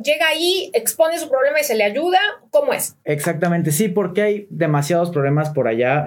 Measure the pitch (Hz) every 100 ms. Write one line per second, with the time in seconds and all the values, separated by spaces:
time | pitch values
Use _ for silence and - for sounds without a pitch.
0 | 220 311 320 311 349 381 - 233 226 -
1 | 320 339 320 269 277 302 285 220 208 226
2 | 339 370 415 - _ 294 277 - - -
3 | - 151 175 160 175 170 156 151 214 175
4 | 180 180 208 208 208 156 165 147 143 175
5 | 175 165 139 147 156 139 117 113 123 143